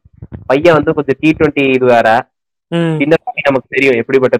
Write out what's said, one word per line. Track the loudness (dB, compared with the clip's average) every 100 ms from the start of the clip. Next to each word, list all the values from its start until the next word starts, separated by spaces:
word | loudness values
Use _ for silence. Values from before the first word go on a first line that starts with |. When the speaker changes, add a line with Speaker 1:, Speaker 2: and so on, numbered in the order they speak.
| _ _ -18 -16 -2
Speaker 1:
பையன் | 2 4
வந்து | 2 0
கொஞ்சம் | -4 -4 -2
டி | 0
ட்வென்டி | 0 0 0 0
இது | 2 4
வேற. | 4 4 0 -2 _ _ _ _
Speaker 2:
ம். | -4 -2 -2
Speaker 1:
சின்ன | 0 -2
தம்பி | -2 -14
நமக்கு | -6 -6 -4
தெரியும் | -2 0
எப்படிப்பட்ட | 0 0 0 0